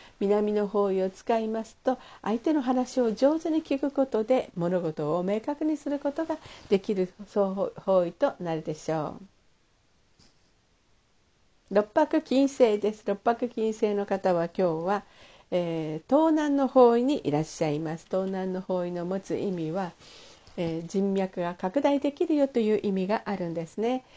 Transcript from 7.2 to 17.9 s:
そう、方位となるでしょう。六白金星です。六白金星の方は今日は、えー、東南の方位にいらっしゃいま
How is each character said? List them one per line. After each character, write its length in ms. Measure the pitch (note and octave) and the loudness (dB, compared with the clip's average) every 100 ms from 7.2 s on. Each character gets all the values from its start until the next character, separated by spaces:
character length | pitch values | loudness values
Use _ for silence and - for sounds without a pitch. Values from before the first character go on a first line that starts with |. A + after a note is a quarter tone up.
| G3+ | -6
そ 460 | G#3+ G3 F#3+ - - | -2 0 0 -4 -4
う、 60 | |
方 240 | - F#3+ F3 | 2 2 2
位 80 | |
と 200 | - C#4+ - | 0 -2 -2
な 160 | F3 D#3+ | -4 -4
る 80 | |
で 100 | E3 | -6
し 160 | D#3 - | -6 -4
ょ 240 | D#3+ C#3 - F#3+ _ _ _ _ _ _ _ _ _ _ _ _ _ _ _ _ _ _ _ _ _ _ _ - | -4 -4 -8 -18 _ _ _ _ _ _ _ _ _ _ _ _ _ _ _ _ _ _ _ _ _ _ _ -2
う。 40 | G3 | 0
六 140 | - | 0
白 280 | - D4+ D#4 | 0 2 0
金 260 | D#4 B3+ C#4 | 2 2 2
星 320 | - A#3+ G#3 | 4 2 4
で 140 | G#3 | 0
す。 100 | G#3+ - | -2 -4
六 140 | G3 | -2
白 280 | A#3+ A#3+ B3 | -2 -2 -4
金 240 | A3+ A3 | -2 -4
星 200 | A3 G#3+ G3+ | 0 0 0
の 100 | G3+ | -2
方 280 | G3 F#3+ | -2 0
は 120 | F3 E3+ | 0 0
今 80 | - | 0
日 80 | F#3 D#3+ F3 | 0 0 -2
は、 180 | G3+ - - - - - | -4 -6 -20 -20 -20 -4
え 500 | F3+ F3 E3 D#3 D#3 - | -2 -2 -4 -4 -6 2
ー、 80 | C#4 | 4
東 160 | D#4+ | 4
南 240 | D#4 D4+ C#4 | 4 2 2
の 140 | C4 | 4
方 260 | C4 A#3+ A#3 | 8 8 6
位 80 | |
に 160 | B3+ D4 - | 2 0 0
い 60 | |
ら 100 | D3 | 0
っ 20 | |
し 200 | D#3 - D#3+ | 0 -2 -2
ゃ 40 | |
い 100 | D3 | -2
ま 180 | D#3+ | -4